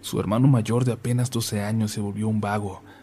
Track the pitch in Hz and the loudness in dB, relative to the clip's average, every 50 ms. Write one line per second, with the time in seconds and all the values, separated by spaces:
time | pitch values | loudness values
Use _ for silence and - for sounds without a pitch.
0 | - - - 104 98 90 101 117 131 143 139 117 104 107 113 120 127 123 113 107 | -10 -4 -4 -2 -2 0 2 4 6 6 6 4 4 2 0 0 2 0 -2 -2
1 | - 117 123 120 123 123 - 117 110 - - 104 101 104 110 113 107 104 104 110 | -2 -2 0 0 0 0 -2 -4 -4 -2 -4 -4 -2 -2 0 0 0 -2 -2 -4
2 | 104 101 101 104 107 110 110 107 104 101 104 107 101 98 90 - - - - - | -6 -6 -4 -4 -2 0 0 0 0 0 -2 -2 -4 -4 -10 -12 -16 -20 -20 -20